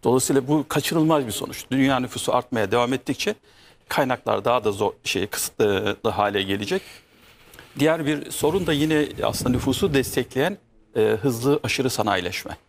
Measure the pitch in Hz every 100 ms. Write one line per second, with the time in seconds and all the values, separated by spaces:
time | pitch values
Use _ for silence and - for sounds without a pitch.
0 | 123 127 - 139 131 151 139 151 - 165
1 | 156 156 123 - - - - 131 135 131
2 | 123 - - 117 - 117 101 120 120 131
3 | - 135 - 208 _ _ - _ _ -
4 | 135 120 - 104 110 123 110 101 104 -
5 | - 98 95 - - - 107 98 104 101
6 | 110 101 101 101 98 98 104 190 - -
7 | _ _ - _ - - - - 147 165
8 | 147 147 - - 147 185 170 147 156 156
9 | 147 - 107 104 123 123 135 131 196 139
10 | 123 - 120 127 156 196 _ _ _ -
11 | 107 110 131 117 127 147 113 - 127 -
12 | 104 95 87 90 - 85